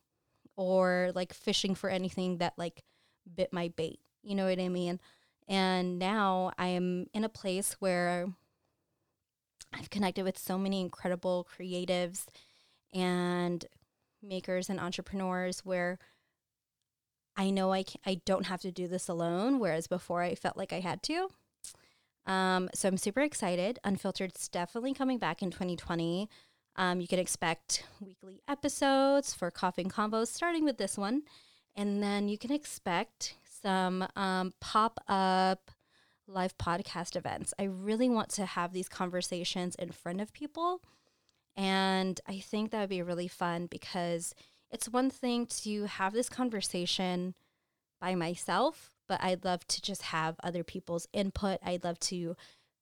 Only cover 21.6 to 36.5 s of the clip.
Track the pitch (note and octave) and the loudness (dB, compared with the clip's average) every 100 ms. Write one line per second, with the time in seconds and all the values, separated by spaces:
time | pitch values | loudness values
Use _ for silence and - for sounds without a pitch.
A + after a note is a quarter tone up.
21.6 | - - _ _ _ _ G3 F#3+ F#3 F#3 | -20 -20 _ _ _ _ -2 2 4 2
22.6 | F3+ - G3 F#3 C4 B3 D4 - F#3 F3+ | 0 0 2 2 0 2 0 0 0 2
23.6 | F#3+ B3 G#3 F#3+ G3 - F#3+ - - F#3 | 0 0 -2 0 -2 -2 -4 -6 -6 -4
24.6 | F3 A#3 C4 C4+ C4 B3 E3 E3+ F#3 - | -4 -2 -2 0 0 2 0 -2 -4 -2
25.6 | F#3 E3+ - E3+ E3 F3 G#3 - - _ | -2 -2 -2 0 0 0 -4 -10 -20 _
26.6 | _ - F#3 F3+ F3 F#3 F3+ - E3 E3 | _ -2 0 0 0 0 0 0 0 -2
27.6 | - - - - G3 F3+ F#3+ F#3+ - C#4 | -2 -4 -4 -16 -18 -18 -20 -12 -6 -2
28.6 | - - C#4 C4+ C#4 C#4 C#4 - F3 - | -2 2 4 6 6 6 2 -2 -4 0
29.6 | F#3 F3+ F#3 A3 G#3+ A3 A#3 - E4+ E4+ | 0 0 -2 0 0 2 0 0 0 2
30.6 | D4+ A#3 G3 - G3 C4+ - - - _ | 2 2 -2 -2 0 -2 -4 -12 -20 _
31.6 | _ - G#3 G3+ G3+ G3+ G3+ G#3 A#3+ D4 | _ -4 0 0 0 0 0 -2 -2 -2
32.6 | - - F#3+ F3 G#3+ - - - - - | -4 -8 -2 0 -2 -6 -10 -10 -20 -6
33.6 | G3+ F#3+ F#3 F#3 F#3+ - F#3+ F#3 F#3 - | 0 2 2 0 -2 -2 0 0 0 -4
34.6 | - G#3+ A3+ - - G3 F#3+ F#3 F#3+ F#3+ | 2 4 4 2 0 4 6 6 6 2
35.6 | - - _ _ _ _ - F#3+ F#3 | -4 -20 _ _ _ _ -8 -2 -2